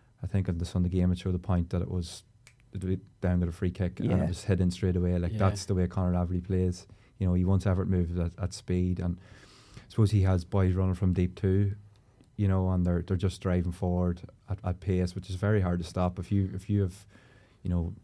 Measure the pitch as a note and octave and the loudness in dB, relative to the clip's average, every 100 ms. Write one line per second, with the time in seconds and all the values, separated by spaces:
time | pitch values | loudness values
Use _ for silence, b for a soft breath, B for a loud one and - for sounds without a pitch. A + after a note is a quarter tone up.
0 | b _ G2+ G2 F2+ E2+ F2 F#2 F2 F2+ | b _ -4 -2 -2 -4 -4 -2 0 2
1 | F2+ F2+ F#2+ F2+ - F2+ E2+ F2 - F2+ | 2 0 -2 -4 0 -2 0 -4 -4 -4
2 | E2+ - - _ - _ _ F#2+ F#2 F#2 | -6 -12 -20 _ -20 _ _ -8 -4 -4
3 | - _ F#2 F2+ F2 E2+ F2+ - F2+ - | -6 _ 0 2 0 -2 -4 -2 -4 -2
4 | - F#2 F2 F2 - F#2 F#2 - F#2 F2+ | 0 0 0 -2 0 2 2 2 0 2
5 | F2+ F2 F2 G#2 G2 G2+ - F#2 F2+ F#2+ | 2 0 0 2 2 2 0 0 0 0
6 | F2+ F2+ F2 F#2 F2+ F#2 F#2 F2 - b | 0 2 0 -2 0 0 0 -2 -10 b
7 | b - F#2 F2+ F2+ G2 G2+ F#2 F#2 F#2 | b -2 2 2 4 2 2 0 2 0
8 | E2+ F2 E2+ - F2+ - - F2+ F2+ F2+ | 0 -2 -4 -4 -8 -6 -2 0 0 0
9 | F2+ F2 b b b b b b b - | -4 -4 b b b b b b b 2
10 | G#2 G#2 F#2+ F#2 F2 G2+ F#2 F#2 F#2+ F#2 | 4 4 4 2 0 2 2 2 0 2
11 | F#2+ F2+ F2+ - F#2+ G2 G2+ G2+ - - | 2 2 0 0 2 2 0 -4 -14 -20
12 | _ - _ - G2+ F#2+ F#2 F#2 F2+ F2 | _ -20 _ -2 2 2 2 2 2 0
13 | E2+ F#2 F#2+ - F#2+ F2+ F2 E2+ F2+ F2+ | 0 0 0 -2 0 0 0 -2 -2 0
14 | F2+ F2 - - - G2+ F#2 - - F#2 | 0 -2 -10 -18 -10 -6 -6 -4 -2 0
15 | F2+ - F2+ F#2 G#2 G#2+ F#2 F2 E2+ F#2 | 0 -4 -8 -2 0 2 0 -2 -4 -2
16 | F2+ F2+ F2 G2+ F#2 F#2 - G2+ F#2+ - | -2 -2 -2 0 0 -4 -2 0 0 -4
17 | - b b b b b - F2 E2+ - | -20 b b b b b -2 -2 -2 -8